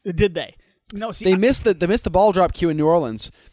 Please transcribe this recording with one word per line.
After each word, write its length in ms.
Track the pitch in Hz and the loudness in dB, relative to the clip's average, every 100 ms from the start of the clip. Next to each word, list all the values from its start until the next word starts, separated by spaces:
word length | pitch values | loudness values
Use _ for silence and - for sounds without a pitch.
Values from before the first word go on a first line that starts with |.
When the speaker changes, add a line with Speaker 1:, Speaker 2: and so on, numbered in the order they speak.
Speaker 1:
Did 300 | 196 170 202 | -8 -2 -2
they? 220 | 165 120 - _ _ _ | -2 -10 -16 _ _ _
No, 200 | 202 220 | -10 -10
see, 120 | 175 185 | -4 0
Speaker 2:
They 60 | |
Speaker 1:
I 20 | 190 | 2
Speaker 2:
missed 280 | 226 277 | 2 2
the, 80 | 226 | 0
they 140 | 175 175 | 0 0
missed 180 | 226 | -2
the 60 | - | 0
ball 220 | 175 208 | 2 2
drop 200 | 185 175 | 2 0
cue 160 | - 170 | 0 -2
in 80 | 151 | 0
New 100 | 151 | 2
Orleans. 440 | 170 131 110 - - _ | 2 0 -8 -12 -14 _